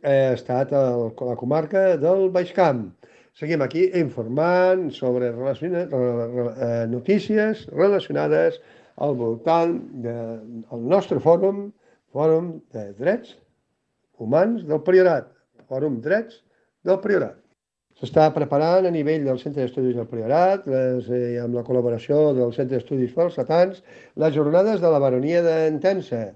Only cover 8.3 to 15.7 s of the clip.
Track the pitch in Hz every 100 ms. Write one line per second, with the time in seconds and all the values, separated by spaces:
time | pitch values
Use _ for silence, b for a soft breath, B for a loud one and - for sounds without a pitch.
8.3 | 156 165 165 b b b b 147 127 117
9.3 | 113 135 165 170 - - 127 117 117 113
10.3 | 113 110 117 113 120 117 190 190 156 160
11.3 | 170 196 202 202 - b b _ 143 156
12.3 | 160 175 160 _ 113 104 98 143 233 -
13.3 | - _ _ _ _ _ _ _ _ 113
14.3 | 147 202 233 160 151 151 185 185 151 -
15.3 | _ _ _ _